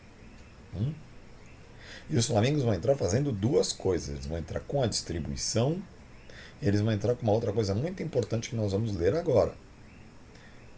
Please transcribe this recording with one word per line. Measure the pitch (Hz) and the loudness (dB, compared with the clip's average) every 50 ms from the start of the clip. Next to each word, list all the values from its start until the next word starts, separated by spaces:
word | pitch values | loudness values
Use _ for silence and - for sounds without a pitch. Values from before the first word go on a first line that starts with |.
| - - - - - - - - - - - - - - - | -20 -20 -20 -20 -20 -20 -20 -20 -20 -20 -20 -20 -16 -10 -4
Hum? | 87 110 147 160 - - - - - - - - - - - - - - - - - - - - - - - | -2 -2 -2 -2 -6 -12 -16 -18 -18 -18 -18 -18 -20 -20 -20 -20 -20 -20 -20 -20 -18 -18 -16 -16 -16 -8 -2
E | 156 | 0
os | 131 113 | 2 2
flamengos | - 117 104 110 135 151 151 131 | 4 4 4 4 4 4 4 2
vão | 113 101 | 2 2
entrar | 82 - - 139 | 2 4 2 2
fazendo | 135 117 87 95 127 147 143 | 4 2 2 2 2 2 2
duas | 113 95 101 123 165 185 - - - | 0 0 2 4 4 4 4 4 0
coisas. | - - 95 90 78 - 71 | 0 0 2 2 2 0 -4
Eles | 71 69 67 | -6 -6 -6
vão | 71 80 85 | -4 -4 -4
entrar | 80 - 85 85 | -4 -6 -6 -6
com | - - 143 143 127 | -4 -2 0 2 2
a | 104 | 2
distribuição, | - - - - 80 82 71 73 69 65 - - - 110 120 143 165 190 196 - - - - - - - - - - - - - - - | 2 0 -2 -2 -4 -4 -4 -4 -4 -4 -4 0 2 2 2 2 0 -2 -6 -10 -14 -20 -20 -20 -20 -20 -20 -18 -18 -18 -18 -18 -12 -2
e | - | 0
eles | 101 98 104 | 2 2 4
vão | 104 113 110 | 2 2 2
entrar | 98 104 110 123 | 2 2 0 0
com | - 120 | 2 2
uma | 110 101 | 4 4
outra | 117 113 107 98 | 4 2 2 0
coisa | 117 107 98 98 | 0 0 2 0
muito | 110 143 180 190 185 180 | 0 -2 -2 -4 -4 -6
importante | 160 - 131 107 - 117 117 117 - | -2 0 0 0 0 -2 -4 -4 -4
que | 120 | -2
nós | 113 107 101 95 | -2 0 0 0
vamos | 101 117 110 101 | 0 0 0 0
ler | 82 85 120 147 | 2 2 2 2
agora. | 165 175 - 104 95 85 73 - - - - - - - - - - - - - - - - - - - - - - - - - | 2 2 4 4 4 4 4 0 -6 -14 -20 -20 -20 -20 -20 -20 -20 -20 -20 -20 -20 -20 -20 -20 -20 -20 -20 -20 -20 -20 -20 -20